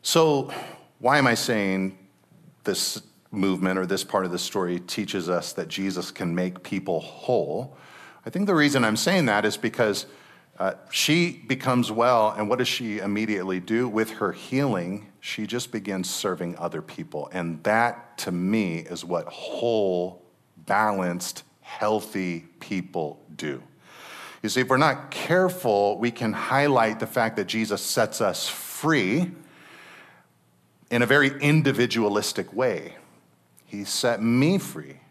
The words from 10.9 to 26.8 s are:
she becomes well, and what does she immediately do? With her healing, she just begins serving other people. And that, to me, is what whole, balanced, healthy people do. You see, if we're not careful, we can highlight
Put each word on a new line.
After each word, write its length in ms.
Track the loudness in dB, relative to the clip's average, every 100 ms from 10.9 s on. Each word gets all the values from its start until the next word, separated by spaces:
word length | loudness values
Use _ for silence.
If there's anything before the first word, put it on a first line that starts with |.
she 520 | -2 2 4 2 -2 -4
becomes 440 | -2 2 2 2
well, 440 | 4 4 6 4 2
and 140 | 0
what 80 | 0
does 100 | 0
she 300 | -2 -4 -4
immediately 640 | -2 0 0 -2 -2 -4
do? 280 | 0 0 0
With 220 | 0 -2 -2
her 120 | -4
healing, 800 | -4 -4 0 2 0 -2 -6 -10 _
she 260 | -10 -8 -4
just 260 | -4 -4
begins 380 | -6 -4 -4 -4
serving 460 | -4 -2 -2 -4 -6
other 240 | -6 -6
people. 480 | -10 -12 -10 -8 -6
And 320 | -6 -4 -2
that, 540 | 0 2 2 -2 -16 -10
to 120 | -6
me, 500 | -2 0 0 0 -4
is 220 | -8 -12
what 220 | -4 -4 -6
whole, 960 | -12 -10 -4 0 2 2 0 -2 -6 -20 _ _ -20 -2
balanced, 800 | 2 2 0 -2 -4 -8 -10 -16 _
healthy 840 | -16 -4 0 0 -2 -4 -2 -4 -10 _
people 640 | -6 -6 -4 -6 -6 -8 -20
do. 280 | -10 -8 -8 -12 _ -20 -20 -18 -16 -18 -8
You 60 | -2
see, 140 | 0
if 60 | 2
we're 80 | 4
not 340 | 4 2 -6
careful, 880 | -10 2 4 4 0 2 4 2 2
we 120 | -2
can 220 | -2 -4
highlight 680 | -4 0 2 4 4